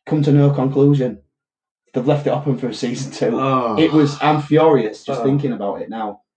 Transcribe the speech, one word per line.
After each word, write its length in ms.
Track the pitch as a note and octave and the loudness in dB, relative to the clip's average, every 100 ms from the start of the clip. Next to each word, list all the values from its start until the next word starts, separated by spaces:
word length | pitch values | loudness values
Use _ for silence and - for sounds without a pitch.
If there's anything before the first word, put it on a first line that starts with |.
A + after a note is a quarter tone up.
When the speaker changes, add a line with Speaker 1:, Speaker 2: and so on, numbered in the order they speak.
| - | -4
Speaker 1:
come 160 | D#3 | 0
to 100 | C#3+ | 4
no 180 | C#3+ C#3+ | 4 4
conclusion. 720 | C#3 C3 C#3 C#3+ C#3+ B2 - _ _ _ _ _ _ _ | 2 0 2 4 4 0 -6 _ _ _ _ _ _ _
They've 140 | B2+ B2+ | -4 0
left 200 | C#3 C3 | 0 0
it 40 | |
open 260 | C#3+ D3 B2 | -2 -4 -4
for 160 | B2 | -6
season 400 | G#2+ B2 - - | -6 -6 -6 -8
two. 260 | - C3 A2+ | -4 -2 -2
Speaker 2:
Oh. 380 | C3+ C3 A#2 G#2+ | 0 0 0 0
Speaker 1:
It 140 | D#3+ | 2
was, 240 | D3+ C#3 - | 4 2 0
I'm 180 | D3 D3+ | 0 0
furious 640 | - D3+ D#3+ C3+ G#2+ - | 2 4 4 4 0 -6
just 160 | - - | -8 -4
Speaker 2:
Oh. 40 | |
Speaker 1:
thinking 280 | C3+ C#3+ C#3 | -2 -2 -2
about 300 | G#2 G2+ E2+ | -4 -6 -8
it 80 | - | -10
now. 300 | A2 G#2+ - _ | -10 -10 -12 _